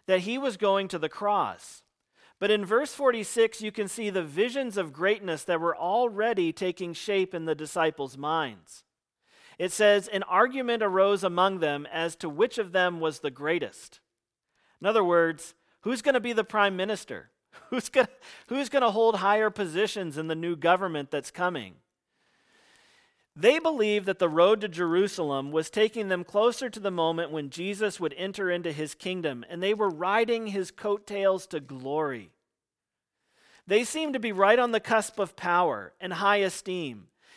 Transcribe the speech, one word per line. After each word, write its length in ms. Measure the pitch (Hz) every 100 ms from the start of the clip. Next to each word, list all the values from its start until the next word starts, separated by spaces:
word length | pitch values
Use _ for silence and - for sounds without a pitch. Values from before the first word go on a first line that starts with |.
| -
that 140 | 185
he 180 | 185 254
was 180 | 277 190
going 320 | 202 196 196
to 100 | 175
the 120 | 156
cross. 720 | - 208 202 113 87 - - _ _ _ _ _ -
But 120 | 202
in 140 | 214
verse 300 | 185 226 294
forty-six, 640 | - 269 233 202 233 220 -
you 100 | 214
can 160 | 208 196
see 220 | - 208
the 140 | 185
visions 560 | 156 147 240 269 254 196
of 160 | 165
greatness 500 | 139 190 220 190 156
that 160 | - 170
were 160 | 170 -
already 800 | 170 220 247 202 226 202 165
taking 400 | - 180 175 175
shape 400 | 160 - 196 190
in 100 | 175
the 100 | 160
disciples' 640 | 151 151 180 160 151 135 135
minds. 640 | 147 160 139 98 - - _ _ _ _ _ _ - -
It 140 | 180
says, 360 | - 208 208 196
"An 140 | 196
argument 600 | - 180 247 262 240 233
arose 400 | 208 185 196 196
among 360 | 185 175 190 185
them 280 | 156 143 147
as 240 | 160 165 -
to 120 | 165
which 260 | 147 247 -
of 160 | 190
them 260 | 185 180 170
was 200 | 160 147
the 120 | 147
greatest." 720 | 127 147 170 113 - - - _ _ _ _ _ _ _ -
In 60 | 185
other 180 | 220
words, 500 | 180 175 165 151 - - _ _
who's 200 | 208 247
gonna 180 | 294 262
be 120 | 240
the 120 | 220
prime 320 | - 214 202 185
minister? 540 | 202 202 - 101 - _ _
<laughs> 240 | - -
Who's 180 | 254 -
gonna, 220 | 277 247 - - - -
who's 200 | 262 254
gonna 220 | 285 240
hold 260 | 208 226 202
higher 320 | 196 214 214
positions 720 | 208 180 170 208 208 175 143
in 80 | 160
the 80 |
new 220 | 160 170 160
government 540 | 170 180 190 151 139
that's 200 | 143 -
coming? 460 | - 180 156 95 - _ _ _ _ _ _ _ _ _ _ _ _ _ _ _
They 240 | 151 202 311
believed 460 | 320 285 214 208 190
that 120 | 185
the 100 | 170
road 320 | 156 185 214
to 80 | 202
Jerusalem 800 | 165 170 175 202 - 151 139 139
was 180 | 156 156
taking 380 | 214 220 226 196
them 140 | 185
closer 460 | 175 208 233 233 254
to 120 | 214
the 100 | 202
moment 400 | 175 165 165 170
when 180 | 156 143
Jesus 500 | 160 185 202 202 -
would 160 | 160 135
enter 320 | 190 196 185
into 220 | 175 170
his 220 | 147 156
kingdom, 500 | - 180 185 160 123 117
and 140 | 175
they 100 | 190
were 160 | 214 208
riding 600 | 156 180 214 226 233 214
his 220 | 196 175
coattails 760 | - 214 208 208 202 196 190 -
to 120 | 165
glory. 680 | 135 135 131 151 147 120 95 _ _ _ _ _ _ _ _ _ _ _ _ _ -
They 180 | 208
seemed 280 | 240 311 311
to 80 | 262
be 120 | 226
right 260 | 190 196 240
on 140 | 240
the 80 | 226
cusp 380 | - 226 - -
of 180 | 190 -
power 580 | 180 175 175 107 95 -
and 160 | 185
high 240 | 175 202 202
esteem, 720 | 190 - - 180 147 107 87 _ _